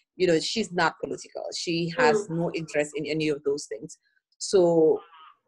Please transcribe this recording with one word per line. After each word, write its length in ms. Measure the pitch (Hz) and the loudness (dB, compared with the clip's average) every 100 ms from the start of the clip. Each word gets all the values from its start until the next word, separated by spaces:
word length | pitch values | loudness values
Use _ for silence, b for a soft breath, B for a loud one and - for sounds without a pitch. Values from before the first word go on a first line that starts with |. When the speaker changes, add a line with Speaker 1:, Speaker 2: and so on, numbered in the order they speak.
| b - | b -2
Speaker 1:
you 100 | 180 | 2
know, 120 | 160 | 2
she's 320 | - 226 185 | 0 -4 -4
not 300 | 175 160 - | 0 0 -2
political. 420 | - - - - - - | -8 -8 -12 -12 -10 -10
She 320 | - 165 170 170 | -6 -4 -4 0
has 320 | 156 143 147 | 2 2 0
Speaker 2:
Mm. 80 | 165 | -4
Speaker 1:
no 140 | 170 | -4
interest 400 | 165 160 147 147 151 | -4 -4 -2 -2 -4
in 100 | 127 | -4
any 240 | 156 151 | -2 -2
of 120 | 147 | -2
those 200 | 139 147 - | -2 -4 -6
things. 320 | - - - _ _ _ - | -12 -14 -18 _ _ _ -14
So 640 | - 196 175 165 160 123 - B B B | 0 4 6 6 6 4 -2 B B B